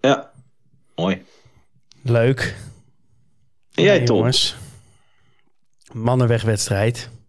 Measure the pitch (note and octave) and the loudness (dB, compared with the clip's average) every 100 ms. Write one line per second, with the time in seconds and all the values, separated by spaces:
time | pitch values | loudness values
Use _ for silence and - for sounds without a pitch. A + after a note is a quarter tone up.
0 | D3 C#3 - - _ _ _ _ _ - | 2 0 -4 -20 _ _ _ _ _ -4
1 | F2+ G2 - _ _ _ _ _ _ _ | -4 -4 -8 _ _ _ _ _ _ _
2 | B2 A#2 A#2 C3 - - - - _ _ | 0 2 2 0 -4 -8 -16 -20 _ _
3 | _ _ _ _ _ _ _ - F#3 F#3 | _ _ _ _ _ _ _ 0 2 4
4 | A#2+ G#2 G2 C#3 - - - - - _ | 2 2 2 0 -2 -6 -20 -20 -20 _
5 | _ _ _ _ _ _ _ _ _ A#2 | _ _ _ _ _ _ _ _ _ -4
6 | A#2 B2+ A#2+ A#2 A2+ G#2 - G2 A2 A#2+ | 0 2 2 2 0 -2 -2 0 0 -2
7 | - - | -12 -20